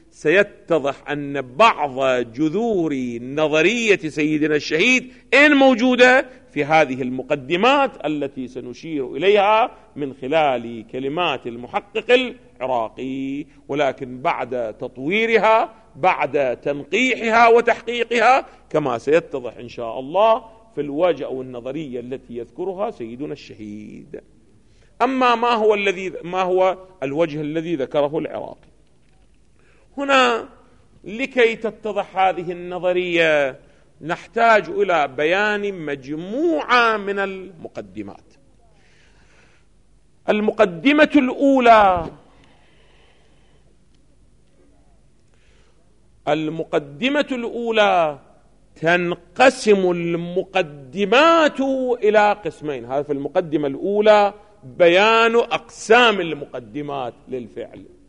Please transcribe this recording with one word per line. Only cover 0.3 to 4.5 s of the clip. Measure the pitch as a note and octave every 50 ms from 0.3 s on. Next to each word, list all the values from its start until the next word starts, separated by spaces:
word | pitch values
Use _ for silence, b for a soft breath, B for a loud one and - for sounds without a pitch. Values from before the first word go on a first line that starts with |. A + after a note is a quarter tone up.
| E3 G3 G3+ G3+ - - - - E3+ D3+ C3 C#3 C3+ - - -
أن | D3 D3 C#3+ C#3+ C#3 C#3
بعض | C3 B2 B2 C#3 A3 A3+ F3+ C#3 D3+ C#3+ B2+ C3 C3+ C3+ B2+ B2 A#2+ A2+
جذور | A2+ B2 D#3 D#3 D3+ G3+ A#3 A#3 G#3+ F3+ E3 D#3 C#3+ C3 B2+ B2 A#2+ A#2
نظرية | A#2+ B2+ C#3 D3+ D#3 D3 D3 D#3 D#3+ G3 A#3 A#3+ A#3 G#3+ F#3+
سيدنا | - D#3+ D#3 - D#3 D3 D#3 D#3 D3+ D3+ D#3